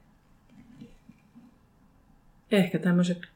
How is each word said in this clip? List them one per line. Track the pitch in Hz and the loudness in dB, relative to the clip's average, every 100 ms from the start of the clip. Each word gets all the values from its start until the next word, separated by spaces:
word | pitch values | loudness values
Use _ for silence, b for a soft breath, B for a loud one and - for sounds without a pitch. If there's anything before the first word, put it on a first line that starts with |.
| _ _ _ _ _ - - - - - _ - _ - - _ _ _ _ _ _ _ _ _ - | _ _ _ _ _ -20 -20 -20 -20 -20 _ -20 _ -20 -20 _ _ _ _ _ _ _ _ _ -2
Ehkä | 202 180 160 | 0 0 0
tämmöiset | 180 175 180 175 - | 0 2 0 -4 -10